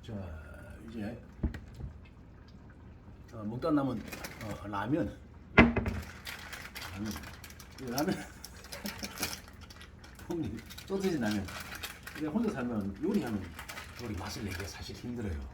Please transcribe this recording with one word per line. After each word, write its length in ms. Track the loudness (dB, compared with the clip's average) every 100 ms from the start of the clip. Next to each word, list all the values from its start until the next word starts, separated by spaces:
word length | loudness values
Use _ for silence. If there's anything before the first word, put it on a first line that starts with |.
| -4
자, 60 | -4 -4 -6 -8 -10 -10 -10 -8
이제, 320 | -4 -4 -4 -10 0 0 0 -8 -8 -8 -8 -14 -16 -16 -16 -16 -16 -16 -14 -16 -14 -14 -14 -12
어, 100 | -4
먹다 260 | -2 0 6
남은, 320 | 6 6 2 -2 -6 -8 -6
어, 240 | -6 -4 -2
라면. 480 | 0 4 4 4 -2 -12 -14 8 12
라면. 1600 | 12 10 2 0 -4 -8 -8 -8 -8 -8 -8 -8 -6 -2 -2 -2 -6 -10 -12 -12 -14 -8
이 100 | 0
라면. 240 | 2 4
<laughs> 2250 | 2 -2 -10 -14 -14 -10 -6 -6 -6 -6 -2 -4 -4 -10 -14 -14 -14 -14 -14 -14 -14 -4
형님, 300 | 0 0 -2 -8 -12 -2
소세지 320 | 2 4 4
라면. 260 | 4 4 2 -4 -6 -6 -6 -8 -10
근데 120 | -2 2
혼자 220 | 4 4
살면 440 | 2 2 2 0 0
요리하는, 400 | 4 4 4 0 -2 -8 -8 -8 -8 -8
요리 140 | -4 -2
맛을 280 | -2 -2
내기가 200 | -2 -2 -4
사실 280 | -6 -8 -6
힘들어요. 360 | -4 -2 0 0 -2